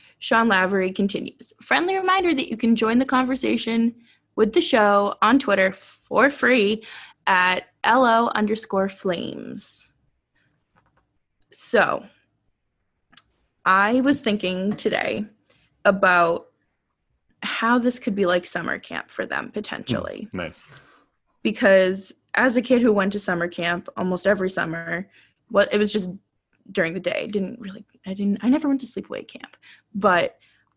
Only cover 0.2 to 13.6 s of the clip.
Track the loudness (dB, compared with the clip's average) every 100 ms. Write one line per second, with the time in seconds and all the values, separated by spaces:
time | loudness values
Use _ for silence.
0.2 | 0 2 4 2 2 0 -2 0 -2 -2
1.2 | -8 -14 -20 -12 -2 0 0 -2 0 0
2.2 | 0 -2 -4 -2 0 2 2 2 2 0
3.2 | 0 -2 -2 -2 -2 0 -2 -4 _ _
4.2 | _ 0 2 2 2 4 6 4 2 0
5.2 | 4 4 4 2 2 -2 -16 _ -2 2
6.2 | 2 2 2 4 2 -2 -8 -20 -20 _
7.2 | 0 2 2 0 -6 _ 2 4 4 4
8.2 | 2 0 0 -2 -2 -2 -2 -4 -4 -4
9.2 | -6 -10 -12 -14 -16 -18 -20 _ _ _
10.2 | _ _ _ _ _ _ _ _ _ _
11.2 | _ _ _ -16 -2 2 2 -2 -8 _
12.2 | _ _ _ _ _ _ _ _ _ -20
13.2 | -20 _ _ _